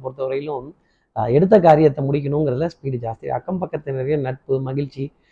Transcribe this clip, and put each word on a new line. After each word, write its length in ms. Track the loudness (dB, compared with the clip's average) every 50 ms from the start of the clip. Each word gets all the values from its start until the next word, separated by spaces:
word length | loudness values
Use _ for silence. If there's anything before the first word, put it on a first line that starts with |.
| -8
பொறுத்தவரையிலும், 680 | -10 -8 -6 -6 -4 -4 -6 -6 -6 -8 -8 -10 -12 -16 _ _ _ _ _ _ _ _ -6
ஆஹ், 120 | -2 2
எடுத்த 280 | 4 4 6 6 6 6
காரியத்தை 460 | 8 8 8 8 6 4 4 2 -2
முடிக்கணுங்கிறதுல 600 | -2 -2 -2 -2 -2 -2 0 0 0 0 -2 -4
ஸ்பீடு 320 | -4 -6 _ -8 -6 -6 -6
ஜாஸ்தி. 260 | -6 -8 -10 -8 -8 -6
அக்கம் 340 | -6 -6 -4 -6 -6 -6
பக்கத்தினரிய 580 | -6 -6 -8 -8 -8 -8 -6 -6 -4 -2 -2 -2
நட்பு, 420 | -2 -4 -6 -8 _ -4 -2 -2
மகிழ்ச்சி, 500 | -2 -4 -4 -4 -6 -6 -8 -10 -10 -10 -10 _ _ _